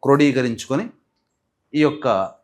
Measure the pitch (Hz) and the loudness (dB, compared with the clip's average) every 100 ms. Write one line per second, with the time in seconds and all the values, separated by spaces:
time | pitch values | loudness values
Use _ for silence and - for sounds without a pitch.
0 | 135 143 147 131 123 113 - 135 233 _ | 4 4 4 2 -4 -6 -6 -6 -6 _
1 | _ _ _ _ _ _ _ 147 151 - | _ _ _ _ _ _ _ 0 0 0
2 | 131 98 95 - | -2 -2 -2 -10